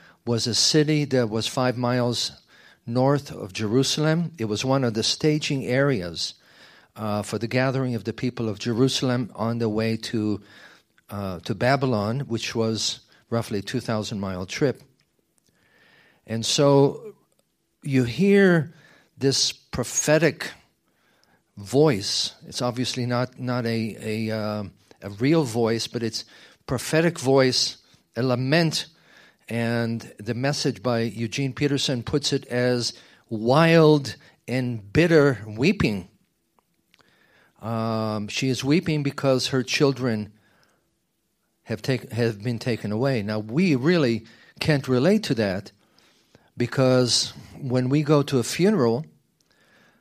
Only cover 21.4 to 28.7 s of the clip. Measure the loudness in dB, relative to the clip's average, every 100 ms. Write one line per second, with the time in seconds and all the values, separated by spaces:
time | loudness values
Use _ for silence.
21.4 | _ -18 -2 2 4 2 -4 -4 -6 -8
22.4 | -14 -6 -4 -4 -6 -4 -2 -2 -4 -6
23.4 | -6 -4 -2 -2 -4 -6 -8 -6 -4 -4
24.4 | -4 -6 -8 -14 _ _ -14 -2 2 2
25.4 | 2 0 0 0 -4 -6 -6 -6 -12 -20
26.4 | -20 _ -8 -6 0 2 2 0 2 4
27.4 | 4 2 -2 -6 _ _ _ -4 -2 0
28.4 | 2 2 2